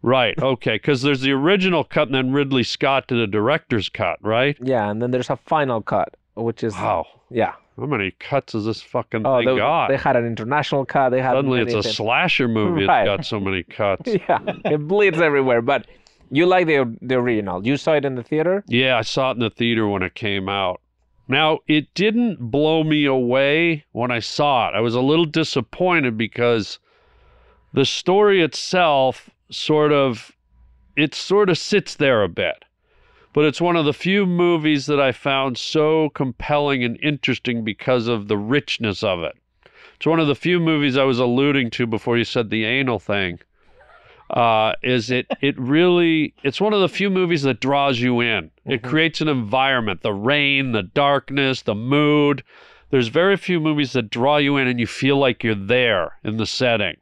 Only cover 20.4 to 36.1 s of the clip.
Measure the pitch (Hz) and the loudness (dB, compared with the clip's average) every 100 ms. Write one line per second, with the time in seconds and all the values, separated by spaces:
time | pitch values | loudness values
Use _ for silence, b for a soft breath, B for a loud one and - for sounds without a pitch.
20.4 | 95 98 92 90 _ _ _ _ - 135 | -4 -2 -2 -4 _ _ _ _ -4 0
21.4 | 156 156 - 151 143 - 202 220 240 175 | 2 0 0 -2 -2 -2 0 0 -2 -4
22.4 | 123 135 151 160 156 151 143 131 123 127 | -4 0 2 2 0 0 2 0 2 2
23.4 | 139 151 170 160 _ 113 123 120 107 - | 2 2 0 -2 _ -6 -4 -4 -6 -2
24.4 | 147 131 98 101 117 117 131 160 170 160 | 2 2 0 0 0 0 2 2 0 -2
25.4 | 156 - 117 - 180 170 131 110 113 - | -2 -2 -6 -4 0 2 0 -2 -6 0
26.4 | 120 117 98 - b b b b b b | 0 2 -2 -10 b b b b b b
27.4 | b b b - 135 - - 190 208 196 | b b b -2 0 0 0 2 4 4
28.4 | 160 - - 185 170 143 131 123 - _ | 2 -2 -4 2 2 2 0 -2 -14 _
29.4 | _ - - 151 151 147 135 113 - _ | _ -12 0 2 4 2 2 -2 -10 _
30.4 | _ _ - _ _ - 147 - - 196 | _ _ -20 _ _ -2 -2 -2 0 2
31.4 | 208 165 - 208 - - 143 120 98 85 | 2 0 0 -2 -2 -2 2 4 2 -2
32.4 | 90 - - _ b b b b b - | -4 -4 -12 _ b b b b b 0
33.4 | 151 135 175 170 151 - 170 196 190 175 | 2 2 0 2 0 -2 0 2 2 2
34.4 | 175 170 156 147 131 147 135 120 147 135 | 2 2 2 0 0 0 2 0 -2 0
35.4 | 135 123 - 160 151 160 151 | -2 -4 -4 0 2 2 0